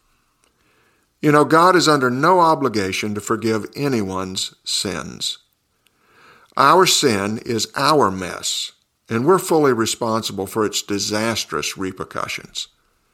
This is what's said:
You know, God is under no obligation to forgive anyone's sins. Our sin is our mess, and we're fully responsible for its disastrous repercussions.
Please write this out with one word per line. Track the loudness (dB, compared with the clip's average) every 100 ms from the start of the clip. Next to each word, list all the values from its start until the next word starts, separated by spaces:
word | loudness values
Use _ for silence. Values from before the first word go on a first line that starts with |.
| _ _ _ _ _ _ _ _ _ _ _ -2
You | 4
know, | 4
God | 6 6 6 6
is | 4
under | 2 2
no | 0 2 4
obligation | 4 2 0 -2 -2 -4 -6
to | -6
forgive | -4 -2 0 -2 -4 -6
anyone's | -2 -2 -2 -4 -6 -6 -10 _
sins. | -8 -6 -4 -6 -10 -8 -10 -10 _ _ _ _ _ _ _ _ _ _ _ 2
Our | 4 6
sin | 4 4 2 2 -2 -4 -4
is | -4 -4 -2
our | 0 2 2
mess, | 0 -8 -8 -8 -8 -10 _ _ _ -6
and | -2
we're | 2 2
fully | 2 2 2
responsible | 2 -2 -4 -2 -2 -4 -8 -6
for | -2
its | -2 -4
disastrous | -6 -6 -4 -2 -2 -4 -6 -6 -6 -8
repercussions. | -10 -8 -12 -10 -8 -10 -12 -14 -14 _ _ _ _